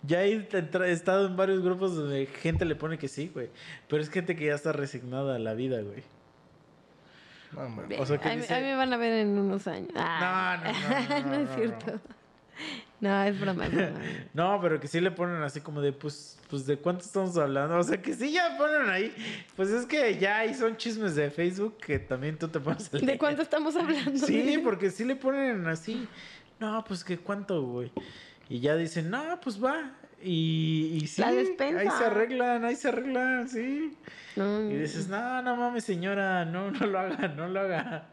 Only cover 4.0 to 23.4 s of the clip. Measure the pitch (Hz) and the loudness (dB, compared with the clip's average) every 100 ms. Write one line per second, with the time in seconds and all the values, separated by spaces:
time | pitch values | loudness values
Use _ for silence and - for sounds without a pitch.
4 | 151 185 175 165 151 147 160 143 139 131 | 0 -2 -2 0 0 0 0 -2 -2 -6
5 | 123 127 139 127 110 110 131 123 104 101 | -6 -4 -2 0 -2 -2 -2 -2 -4 -10
6 | - - - - - - - - - - | -16 -20 -20 -20 -20 -20 -20 -20 -20 -20
7 | - - - - - 147 131 110 - 101 | -20 -20 -20 -20 -16 -10 -10 -10 -6 -4
8 | 131 143 - 240 240 247 269 269 262 247 | 0 2 0 -2 0 0 0 2 2 2
9 | 233 226 208 202 196 190 190 151 95 - | 2 4 4 4 2 0 -2 -6 -6 -2
10 | 165 165 180 185 185 175 165 - 190 269 | 0 0 0 2 0 0 -2 -2 0 0
11 | 240 285 277 277 277 262 226 226 220 214 | 2 0 0 0 -2 0 -2 -2 -6 -8
12 | - - _ - - - 311 277 - - | -10 -20 _ -20 -20 -14 -10 -12 -14 -4
13 | 202 196 196 196 202 175 - - 175 151 | 2 4 2 2 0 0 0 0 0 -2
14 | 151 - - 143 175 202 175 156 147 165 | -6 -8 -8 0 2 4 2 2 0 2
15 | 185 165 175 170 147 147 143 147 143 139 | 2 0 -2 0 -4 -4 -8 0 0 0
16 | 151 143 - - - 143 135 143 175 180 | -6 -8 -16 -20 -8 -6 0 0 2 -2
17 | - 196 190 175 143 139 143 170 175 247 | -2 -2 0 2 2 2 2 2 2 0
18 | 180 254 262 330 339 269 294 302 240 185 | -2 -2 0 2 2 2 2 4 2 2
19 | 220 - 220 - - - 190 226 247 302 | 0 -4 -8 -10 -12 -2 2 2 2 4
20 | 247 175 196 208 226 269 226 220 233 220 | 4 4 4 4 2 2 0 0 -4 0
21 | 208 151 147 143 175 185 214 214 - 135 | 0 2 2 2 0 2 -2 -4 -2 -2
22 | - 127 143 156 165 160 139 - 208 147 | 0 -4 -2 -4 -4 -2 -2 -4 -2 0
23 | 262 269 294 294 | 2 2 2 2